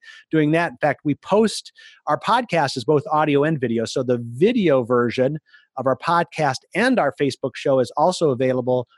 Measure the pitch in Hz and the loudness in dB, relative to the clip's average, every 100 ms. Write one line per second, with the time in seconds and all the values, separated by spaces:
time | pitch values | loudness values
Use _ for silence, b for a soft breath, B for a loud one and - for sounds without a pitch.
0 | B B B 160 151 160 170 - 151 127 | B B B 0 2 2 0 -2 -4 -2
1 | 147 135 - 202 226 - - B B B | -4 -6 0 2 2 -2 -12 B B B
2 | - 151 - 233 233 170 139 135 120 151 | -4 -4 0 -2 0 0 0 -2 0 0
3 | - 151 156 139 151 156 117 113 113 143 | 0 0 2 2 2 0 -2 -2 -2 -4
4 | 123 123 117 120 202 247 175 135 117 123 | -2 -2 -4 0 2 2 2 2 2 0
5 | 120 120 127 151 b b b - 131 127 | 2 0 0 -2 b b b -6 -4 -2
6 | - 170 170 - 147 131 - 175 247 226 | 0 0 -2 -2 -4 -4 -6 -2 0 2
7 | 147 - 143 - 135 - 147 131 120 - | 0 -2 -4 -2 -8 -4 0 0 0 0
8 | 165 180 160 123 131 127 127 127 120 | 0 2 -2 0 0 -2 -2 -2 -4